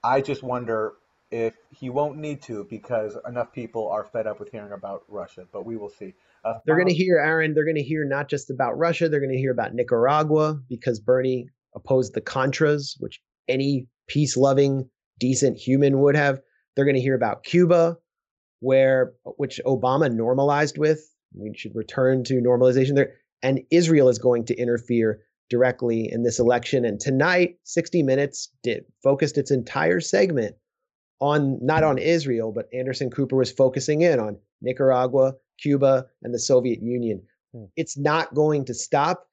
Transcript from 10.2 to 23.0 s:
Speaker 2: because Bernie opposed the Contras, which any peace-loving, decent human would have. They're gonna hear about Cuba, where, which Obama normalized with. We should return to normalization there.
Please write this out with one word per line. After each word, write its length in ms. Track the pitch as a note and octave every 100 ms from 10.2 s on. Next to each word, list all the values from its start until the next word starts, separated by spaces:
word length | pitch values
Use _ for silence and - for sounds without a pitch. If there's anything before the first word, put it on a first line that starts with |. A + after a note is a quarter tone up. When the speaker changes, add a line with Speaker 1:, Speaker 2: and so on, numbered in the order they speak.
| D#3 D#3 D#3 D#3 B2+
Speaker 2:
because 300 | B2 - A2
Bernie 500 | G#2+ B2+ C3 B2+ A#2+ _ _
opposed 400 | - - C3 B2+
the 80 | -
Contras, 760 | - C3+ C3 C3+ D#3 D3 C#3 -
which 220 | A2+ - _ _ -
any 400 | C3 C#3 C#3 B2+ _ _
peace-loving, 800 | C#3+ D3 B2 C3+ C3+ C#3 C3+ C3 _ _ _
decent 380 | B2 C3 C3+ -
human 420 | - C3 C#3+ C3+
would 140 | C#3+ D3
have. 240 | C#3+ C3+ _ _ _ -
They're 100 | C#3
gonna 140 | C3
hear 160 | C3 C3
about 280 | A2+ -
Cuba, 540 | - E3+ F3 E3+ E3 E3+ _ _ _ _ _ _
where, 540 | B2 C3 C3+ C3 B2+ - - -
which 220 | C#3 - B2+
Obama 480 | C3 B2+ C3+ D3+
normalized 640 | A2+ A2+ C3 C#3 C#3+ D3 D3+
with. 240 | D3+ D#3 - _ _
We 200 | F#2 G#2+ A2
should 200 | A2 A2+
return 480 | G#2+ - C3 C3 B2
to 100 | B2+
normalization 600 | A#2+ B2 B2+ B2+ C3
there. 180 | C#3